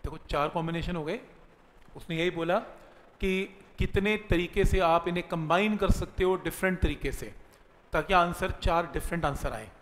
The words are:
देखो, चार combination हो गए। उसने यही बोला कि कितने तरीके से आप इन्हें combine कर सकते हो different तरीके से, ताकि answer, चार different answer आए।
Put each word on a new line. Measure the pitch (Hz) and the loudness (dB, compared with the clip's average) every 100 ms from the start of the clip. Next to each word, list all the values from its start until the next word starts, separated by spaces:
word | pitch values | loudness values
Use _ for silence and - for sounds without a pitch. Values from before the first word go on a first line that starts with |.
देखो, | 147 160 | -10 -12
चार | - 151 151 | -4 -2 0
combination | 175 165 165 175 175 | -2 -4 -4 -4 -4
हो | |
गए। | 151 226 - - - - - - - 139 | -4 -6 -10 -20 -20 -20 -20 -20 -20 -18
उसने | - 165 | -6 -2
यही | 175 | 0
बोला | 165 165 196 | 0 0 0
कि | 226 - - - - - 190 185 202 - - - | -2 -18 -20 -20 -20 -4 0 0 -2 -10 -20 -4
कितने | - 202 202 214 | 0 2 2 0
तरीके | - 170 175 202 190 | 0 0 0 2 2
से | 196 | 4
आप | 170 165 175 | 4 4 2
इन्हें | 175 175 | -4 -4
combine | 170 156 175 214 214 | -4 2 2 2 2
कर | 190 | 2
सकते | - 175 - | 2 0 0
हो | 185 185 | 2 2
different | 170 - 190 180 | -2 -2 0 2
तरीके | 165 147 139 | 0 0 -6
से, | - 107 - - - - - - | -6 -10 -14 -20 -20 -20 -20 -2
ताकि | 165 151 | -2 4
answer, | 185 175 165 - | 4 4 0 -4
चार | - - 170 170 | 0 2 2 0
different | 151 - 170 156 | -4 -4 -2 -2
answer | 135 139 | -2 -6
आए। | 113 110 - | -6 -12 -18